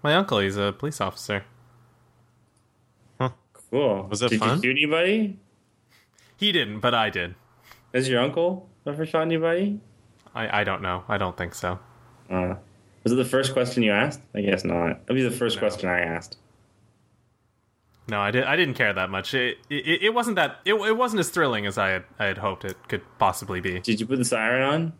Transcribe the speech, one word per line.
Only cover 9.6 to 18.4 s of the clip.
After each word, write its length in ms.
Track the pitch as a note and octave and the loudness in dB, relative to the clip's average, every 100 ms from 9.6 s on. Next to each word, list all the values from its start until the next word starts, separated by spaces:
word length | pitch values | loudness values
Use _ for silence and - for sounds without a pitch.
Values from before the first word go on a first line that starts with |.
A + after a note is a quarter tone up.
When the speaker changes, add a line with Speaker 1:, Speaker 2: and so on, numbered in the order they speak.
| G3+ G#3 - - _ _ - | 0 -4 -10 -20 _ _ -14
Speaker 1:
I, 280 | A#2 A2 G#2 | -6 -2 0
I 20 | |
don't 180 | G2+ F#2+ | 0 0
know. 220 | F#2+ F2+ F#2 | -2 -4 -2
I 100 | G2+ | -2
don't 200 | F#2 F2 | -2 -2
think 160 | F2 - | -8 -4
so. 240 | F#2 F#2 - - - - - | -4 -6 -10 -20 -20 -20 -6
Speaker 3:
Uh, 260 | F#2 F2+ F#2 - - _ _ | -2 -2 -4 -12 -20 _ _
was 100 | A2+ | 0
it 20 | B2 | 0
the 100 | B2+ | 2
first 280 | C3 C3 | 0 2
question 300 | C3 B2 - | 0 0 2
you 80 | A2 | 2
asked? 300 | G2+ - - - | 4 2 -2 -10
I 80 | G#2 | -4
guess 220 | G2+ F#2 F2+ | 0 0 0
not. 340 | E2+ E2+ E2 | 0 -2 -4
It'll 120 | - C3 | -2 0
be 80 | |
the 80 | B2 | 0
first 240 | A2+ A#2+ - | 0 -2 0
Speaker 1:
No. 20 | |
Speaker 3:
question 280 | G#2+ - F#2 | -2 -2 -2
I 100 | F2 | 0
asked. 380 | E2+ E2 - - _ _ _ _ _ _ _ _ _ _ _ _ _ _ _ _ - | -2 -4 -10 -20 _ _ _ _ _ _ _ _ _ _ _ _ _ _ _ _ -4
Speaker 1:
No, 120 | G#2 | 0
I 120 | G2+ | 2
di-, 120 | B2 | 2